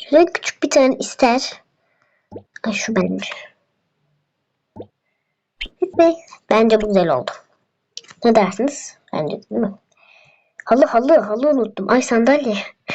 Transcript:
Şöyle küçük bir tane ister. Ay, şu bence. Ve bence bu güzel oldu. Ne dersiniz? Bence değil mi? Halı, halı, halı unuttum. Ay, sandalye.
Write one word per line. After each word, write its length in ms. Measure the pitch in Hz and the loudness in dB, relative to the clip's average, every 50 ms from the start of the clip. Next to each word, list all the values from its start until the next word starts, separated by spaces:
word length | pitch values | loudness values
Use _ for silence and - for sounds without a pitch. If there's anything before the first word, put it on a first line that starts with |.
| - - | -6 2
Şöyle 160 | 277 311 349 | 4 4 4
küçük 360 | 339 - - - - - _ | 4 0 -8 -10 -10 -6 _
bir 80 | - 285 | -4 0
tane 260 | - 302 269 262 262 | 2 4 4 4 2
ister. 680 | - - - - - 269 240 233 269 - - - - _ _ _ _ _ _ _ _ _ _ _ _ _ _ - - - _ _ - - | -2 -8 -10 -2 0 0 2 2 0 -4 -6 -12 -16 _ _ _ _ _ _ _ _ _ _ _ _ _ _ -20 -20 -20 _ _ -8 -8
Ay, 80 | 226 | -6
şu 240 | 196 - - - 220 | -6 -4 -6 -4 -2
bence. 320 | 196 180 180 185 190 196 - - - - - _ _ _ _ _ _ _ _ _ _ _ _ _ _ _ _ _ _ _ _ _ _ _ _ _ - - - _ _ _ _ _ _ _ _ _ _ _ _ _ _ - - _ _ 359 370 - - | -2 -2 -2 -4 -6 -8 -12 -14 -16 -18 -20 _ _ _ _ _ _ _ _ _ _ _ _ _ _ _ _ _ _ _ _ _ _ _ _ _ -20 -20 -20 _ _ _ _ _ _ _ _ _ _ _ _ _ _ -18 -18 _ _ -8 -6 0 2
Ve 160 | 339 339 330 330 - _ - _ _ _ | 2 2 2 -2 -10 _ -20 _ _ _
bence 300 | 214 214 226 226 220 214 | 2 2 4 4 2 0
bu 60 | 214 | 0
güzel 220 | 214 202 190 175 165 | 0 0 0 2 2
oldu. 220 | 139 123 120 - - - _ _ _ _ _ _ _ _ _ _ _ - - - - _ - | -2 -2 -4 -8 -14 -14 _ _ _ _ _ _ _ _ _ _ _ -20 -20 -20 -20 _ 0
Ne 100 | 233 226 | 4 4
dersiniz? 640 | 220 196 185 - - 240 285 - - - - - _ _ _ | 4 2 2 -2 -4 -4 -6 -6 -8 -16 -20 -20 _ _ _
Bence 280 | - 160 156 147 - - - _ | -8 -6 -6 -6 -8 -10 -12 _
değil 100 | 208 233 | -4 -4
mi? 120 | 226 196 196 - _ _ _ _ _ _ _ _ _ _ _ _ _ _ _ - - | -4 -4 -6 -12 _ _ _ _ _ _ _ _ _ _ _ _ _ _ _ -18 -2
Halı, 200 | - 226 262 311 | 0 4 4 4
halı, 340 | - - 226 247 277 330 277 | 4 2 0 4 4 4 4
halı 320 | 208 208 214 233 269 302 | 4 0 -4 -2 0 0
unuttum. 400 | 294 262 220 208 - - 196 202 | 0 0 -2 -4 -6 -8 -2 0
Ay, 120 | 226 262 | 0 0
sandalye. 540 | 254 - 247 226 233 262 277 302 277 233 208 202 - - - _ _ - | 2 0 0 2 4 4 2 2 0 -2 -4 -4 -8 -12 -18 _ _ -12